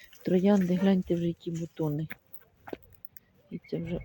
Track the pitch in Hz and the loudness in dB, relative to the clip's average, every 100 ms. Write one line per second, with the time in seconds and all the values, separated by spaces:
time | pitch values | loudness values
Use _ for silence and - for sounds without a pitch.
0 | - - - 180 196 202 175 180 196 185 | -20 -10 0 4 6 4 4 2 4 2
1 | - 170 170 170 175 165 165 - 156 147 | 2 -2 -2 -4 -8 -8 -8 -4 -4 -2
2 | 156 - _ - _ _ - - _ _ | -6 -12 _ -20 _ _ -16 -16 _ _
3 | _ - _ _ - 175 - 165 165 175 | _ -20 _ _ -16 -16 -10 -8 -6 -8